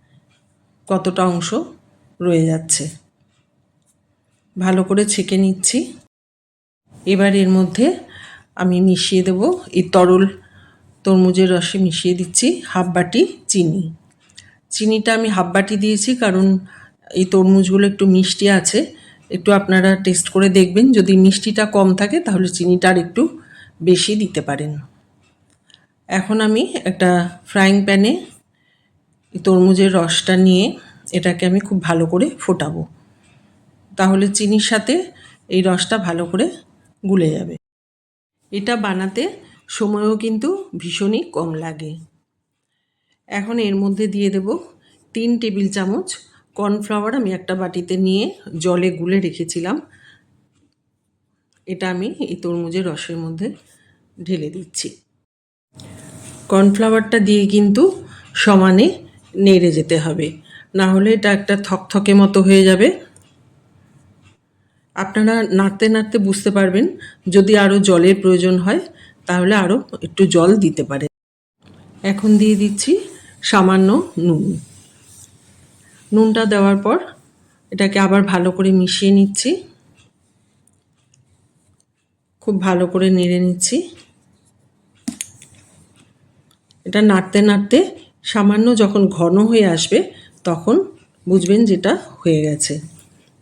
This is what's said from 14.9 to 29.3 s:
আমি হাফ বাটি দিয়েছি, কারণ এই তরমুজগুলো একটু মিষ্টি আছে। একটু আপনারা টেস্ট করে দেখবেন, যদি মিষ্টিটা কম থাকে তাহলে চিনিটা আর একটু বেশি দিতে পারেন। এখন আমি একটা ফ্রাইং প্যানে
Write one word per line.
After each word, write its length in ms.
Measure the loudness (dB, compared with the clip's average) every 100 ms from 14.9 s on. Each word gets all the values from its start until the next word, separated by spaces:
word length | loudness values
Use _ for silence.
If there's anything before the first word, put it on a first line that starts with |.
| 0 0 -2
আমি 140 | -2
হাফ 180 | -2 -2
বাটি 220 | -2 -2 -2
দিয়েছি, 340 | -2 -2 -2 -2
কারণ 220 | 0 2 2 0 -4 -20 -20 _ -8 -4
এই 60 | 0
তরমুজগুলো 540 | 2 4 4 4 2 0
একটু 180 | 0 2
মিষ্টি 380 | 2 2 0 0
আছে। 300 | 0 0 -2 -4 -10 -20 _ -12
একটু 180 | -4 0
আপনারা 400 | 2 2 2 2 0
টেস্ট 220 | 0 -2 -2
করে 180 | 0 2
দেখবেন, 360 | 4 4 4 4
যদি 200 | 4 4 6
মিষ্টিটা 460 | 4 2 -4 -4 -2 0
কম 120 | 2 0
থাকে 220 | 0 -2
তাহলে 280 | -2 -2 -2
চিনিটা 380 | -2 0 2 2
আর 80 | 0
একটু 240 | -2 -2 -4 -4 -20 -20 -20 -6
বেশি 300 | 0 0 0 -2
দিতে 260 | -4 -6
পারেন। 300 | -6 -8 -8 -10 -14 _ _ _ _ _ _ _ _ _ _ _ -6
এখন 280 | -6 -2 -2
আমি 220 | 0 0 -2 -4 -6
একটা 200 | 0 2 2 -2 -10 -6
ফ্রাইং 280 | 0 2 2
প্যানে 280 | 2 2 2 0 -8 -20 _ _ _ _ _ _ _ _ _